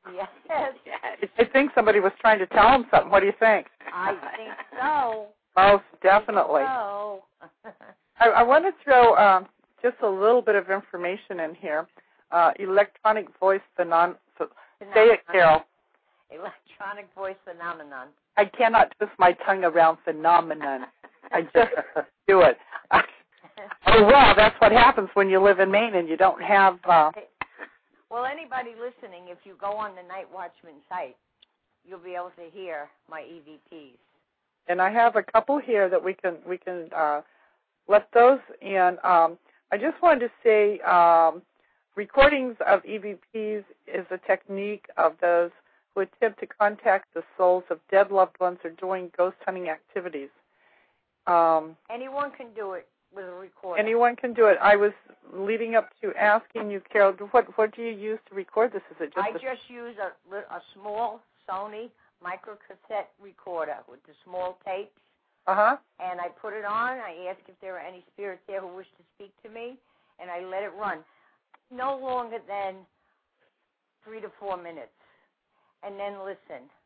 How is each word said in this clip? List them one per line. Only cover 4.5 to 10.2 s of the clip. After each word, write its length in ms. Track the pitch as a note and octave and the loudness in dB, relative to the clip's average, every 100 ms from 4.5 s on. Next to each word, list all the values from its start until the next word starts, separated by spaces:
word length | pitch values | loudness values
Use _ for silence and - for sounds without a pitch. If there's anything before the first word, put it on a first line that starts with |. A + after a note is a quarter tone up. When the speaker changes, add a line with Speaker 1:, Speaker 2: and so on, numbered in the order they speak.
| - - B3+ | -18 -16 -8
Speaker 1:
so. 500 | C4+ D4+ B3 A3 G#3 _ _ - | -4 -2 -4 -6 -12 _ _ 4
Speaker 3:
Most 280 | G3 G3+ - _ | 6 4 0 _
definitely. 580 | F#3 G3+ G#3+ G3+ - D3 C4+ | 2 2 2 -2 0 0 -2
Speaker 1:
So. 560 | C4 G3+ G3+ G#3 G3 _ _ E3 _ | -4 -6 -8 -12 -14 _ _ -20 _
<laughs> 560 | A3+ _ - _ _ _ | -20 _ -20 _ _ _
Speaker 3:
I, 80 | A#3 | 4
I 140 | - | 4
wanna 300 | A#3+ D4 F#4 - | 4 4 2 -4
throw, 320 | C#4+ B3+ A#3+ - | 4 6 8 8
um, 300 | G#3 F#3 F#3+ _ _ _ | 6 4 0 _ _ _
just 140 | B3 - | -4 -2
a 60 | A3 | -4
little 340 | F#3+ | 0